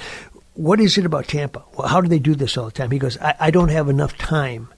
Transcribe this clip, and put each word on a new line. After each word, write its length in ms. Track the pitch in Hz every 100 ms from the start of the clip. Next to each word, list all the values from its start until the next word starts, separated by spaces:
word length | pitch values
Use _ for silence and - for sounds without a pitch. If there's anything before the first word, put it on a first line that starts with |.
| - - - - _
"What 260 | - 160 208
is 160 | 214 202
it 60 | 175
about 220 | 151 -
Tampa? 360 | 151 143 - - -
Well, 120 | 135
how 140 | 160
do 60 | 180
they 120 | 165
do 160 | 135 147
this 200 | 131 -
all 100 | 113
the 60 |
time?" 200 | - 123
He 80 | 139
goes, 180 | 131 -
"I, 140 | 151 -
I 100 | 156
don't 200 | 170 170
have 200 | 156 143
enough 260 | 139 147 -
time 520 | - 160 139 117 117